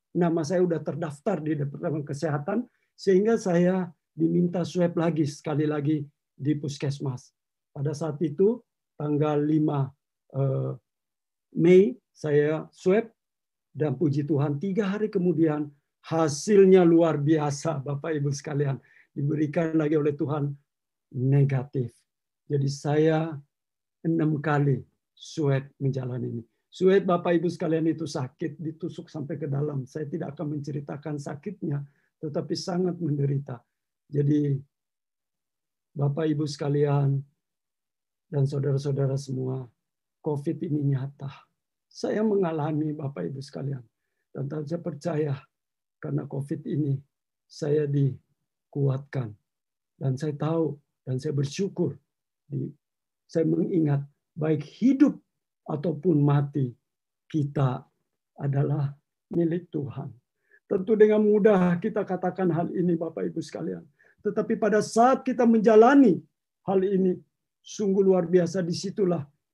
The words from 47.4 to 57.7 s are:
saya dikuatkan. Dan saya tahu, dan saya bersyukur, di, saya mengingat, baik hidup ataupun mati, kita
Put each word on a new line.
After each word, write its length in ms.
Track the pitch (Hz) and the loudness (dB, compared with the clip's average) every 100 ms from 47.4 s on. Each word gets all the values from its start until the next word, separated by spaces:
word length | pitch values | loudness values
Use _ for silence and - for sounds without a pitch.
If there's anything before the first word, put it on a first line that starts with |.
| _ | _
saya 400 | - 151 151 147 | -8 -2 0 0
dikuatkan. 1400 | 143 139 113 _ _ _ _ _ 147 139 131 - 135 107 101 _ _ _ _ _ | 0 0 -2 _ _ _ _ _ -2 -2 -2 -6 -8 -8 -12 _ _ _ _ _
Dan 240 | - 135 123 | -6 -4 -2
saya 160 | 151 | -4
tahu, 400 | 143 147 165 160 143 _ _ - | -4 -2 0 -2 -4 _ _ -8
dan 160 | 127 | -6
saya 160 | 151 139 | -4 -2
bersyukur, 560 | 135 - 196 180 175 - _ _ _ _ - | -4 -4 -6 -2 -4 -4 _ _ _ _ -10
di, 160 | 139 135 - _ _ _ _ _ | -8 -8 -12 _ _ _ _ _
saya 160 | 170 160 | -2 0
mengingat, 560 | 160 - 180 147 139 - _ _ | 0 0 0 2 0 -4 _ _
baik 320 | - 156 151 - | -6 -2 -2 -4
hidup 560 | - 240 269 285 - _ _ _ _ | 0 2 4 4 2 _ _ _ _
ataupun 560 | - 156 175 143 180 147 | -8 -4 -4 -2 2 4
mati, 540 | 143 143 143 147 127 - _ _ _ _ _ | 4 2 0 -2 -4 -6 _ _ _ _ _
kita 560 | 156 139 143 131 | -4 -2 0 0